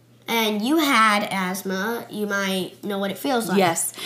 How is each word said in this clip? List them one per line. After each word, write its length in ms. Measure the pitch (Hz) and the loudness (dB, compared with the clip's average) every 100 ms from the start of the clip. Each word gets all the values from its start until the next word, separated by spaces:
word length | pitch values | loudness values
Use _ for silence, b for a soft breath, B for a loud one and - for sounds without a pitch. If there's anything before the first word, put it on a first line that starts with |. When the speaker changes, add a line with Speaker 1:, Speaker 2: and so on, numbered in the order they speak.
| _ _ - | _ _ -4
Speaker 1:
and 360 | 226 220 214 | 0 0 0
you 160 | 233 320 | 2 2
had 500 | 294 240 220 208 214 | 4 4 4 4 0
asthma, 720 | 190 185 190 190 190 208 233 - | -2 -2 -4 -4 -4 -2 -6 -8
you 160 | 214 208 | -6 -2
might 560 | 202 196 190 175 - | -2 0 -2 -4 -8
know 160 | 202 196 | -6 -4
what 140 | 196 | -4
it 60 | - | -4
feels 320 | 285 254 208 | 0 0 2
like. 80 | 196 | 4
Speaker 2:
Yes. 340 | 180 165 - B | 4 2 -4 B